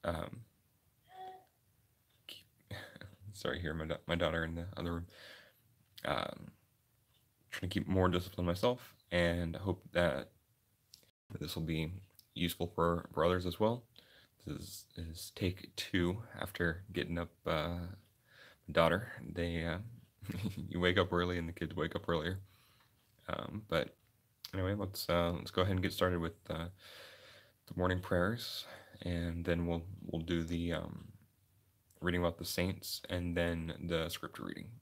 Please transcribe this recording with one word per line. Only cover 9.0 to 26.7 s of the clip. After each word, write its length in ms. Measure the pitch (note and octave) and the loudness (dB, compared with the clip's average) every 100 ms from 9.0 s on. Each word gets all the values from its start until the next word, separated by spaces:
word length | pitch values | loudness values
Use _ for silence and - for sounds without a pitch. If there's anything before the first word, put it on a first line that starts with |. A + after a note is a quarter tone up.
| _ | _
and 460 | F2 E2+ E2+ E2+ E2 | 4 4 4 0 -2
I 40 | |
hope 220 | G2 F2+ - | -2 -2 0
that 380 | E2+ F2 C2+ - _ _ _ _ _ _ - _ _ _ - | 4 4 2 -6 _ _ _ _ _ _ -20 _ _ _ -8
this 140 | - | -6
will 80 | - | -4
be 300 | D#2+ D#2+ D#2+ F#2+ - - _ | 0 0 0 -4 -14 -20 _
useful 360 | - F2 - E2+ | -2 -2 0 -2
for, 340 | - E2+ E2+ - | 2 4 4 0
for 120 | - | 2
others 220 | E2 F2+ F2+ | 4 4 0
as 120 | E2+ | 2
well. 260 | G#2+ B2 - - - - - _ - | 2 2 -6 -20 -20 -20 -20 _ -8
This 100 | - | -8
is, 280 | - - - - | -8 -14 -14 -10
is 360 | E2 D#2+ - | -10 -8 -12
take 400 | - F#2 G2 - - | 0 0 0 -10 -8
two 420 | - F#2+ F2 G#2 - - | -2 2 2 2 -6 -8
after 420 | - - E2+ F2+ - | -8 0 0 0 -4
getting 260 | F2+ - E2+ | -6 -2 -2
up, 120 | E2+ _ D#2+ | -4 _ 0
uh, 220 | D#2+ D#2+ F2 F2 F#2+ - _ _ - - - - | 2 2 -2 -6 -10 -18 _ _ -20 -20 -20 0
my 60 | |
daughter. 400 | D#2 E2 E2+ A#2 - - | 6 6 6 0 -10 -8
They, 320 | E2 E2+ E2+ | -2 0 0
uh, 140 | E2 E2+ A2+ A#2 - _ | -2 -4 -6 -14 -20 _
<laughs> 460 | - F2 G2 F#2 - | -8 -4 -4 -6 -6
you 120 | F2 | 4
wake 180 | F2+ F#2 | 4 6
up 140 | F2 | 4
early 260 | F2 F2 F2+ | 4 2 0
and 100 | E2 | -4
the 40 | |
kids 220 | E2+ E2 | -4 -4
wake 220 | D#2+ D#2+ E2+ | 0 -2 -2
up 120 | - | 0
earlier. 320 | E2+ D#2+ G2 - - _ _ _ _ _ _ - | 0 0 -4 -8 -20 _ _ _ _ _ _ -6
Um, 340 | - - G#2+ A2 | -6 -4 -8 0
but 280 | E2 B1+ - _ _ _ _ - | 0 0 -6 _ _ _ _ -8
anyway, 220 | F#2+ F#2 | -2 0
let's, 340 | G#2 G2 G2 - | 0 -2 -6 2
uh, 240 | F2 F2 | 4 4
let's 180 | F2 - | 0 -2
go 120 | - | 2
ahead 100 | F#2 | 4
and 100 | F#2 | 4
get 100 | F2+ | 0
started 280 | - F#2 F2 | 2 2 4
with, 140 | D#2+ - - | -2 -6 -8
uh, 160 | D#2+ E2+ | -6 -6